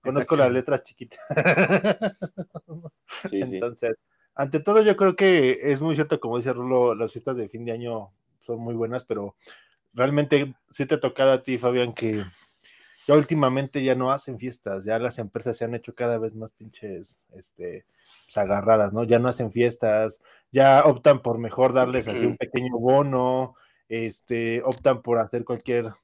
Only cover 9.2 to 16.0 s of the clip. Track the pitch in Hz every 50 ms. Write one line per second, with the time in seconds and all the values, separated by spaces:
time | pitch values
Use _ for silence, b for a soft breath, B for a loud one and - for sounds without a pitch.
9.2 | 101 101 _ b b b b b b b b b b _ _ 117 123 139 147 147
10.2 | 147 139 151 139 143 139 127 _ _ _ - - 139 131 156 151 - 127 - -
11.2 | 135 135 131 127 131 - 127 117 123 123 123 123 123 120 110 - 117 113 110 104
12.2 | 98 90 _ _ _ _ _ _ b b b b b b b b - - 143 156
13.2 | 143 - 165 151 139 127 127 135 139 135 - 143 131 131 127 127 127 127 135 143
14.2 | - 139 123 101 120 127 120 - _ 101 98 98 98 107 110 113 120 123 120 -
15.2 | 110 98 _ 117 - 123 113 - - 117 120 113 - - - -